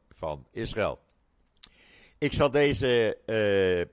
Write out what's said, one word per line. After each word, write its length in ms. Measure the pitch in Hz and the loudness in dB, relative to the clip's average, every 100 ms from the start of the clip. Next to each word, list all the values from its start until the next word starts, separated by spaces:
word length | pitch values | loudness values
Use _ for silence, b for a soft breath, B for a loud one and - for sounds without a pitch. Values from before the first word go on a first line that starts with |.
| _ | _
van 380 | - 80 73 62 | -12 -10 -10 -12
Israël. 480 | - 110 110 90 65 _ _ _ _ _ _ - b b b b b | -10 -8 -4 -4 -4 _ _ _ _ _ _ -20 b b b b b
Ik 160 | 147 | -6
zal 180 | - 147 | 0 2
deze, 640 | 135 143 117 131 120 110 - - | 4 2 2 2 2 2 -2 -4
eh, 560 | 110 104 98 95 90 87 | -2 2 2 2 0 -2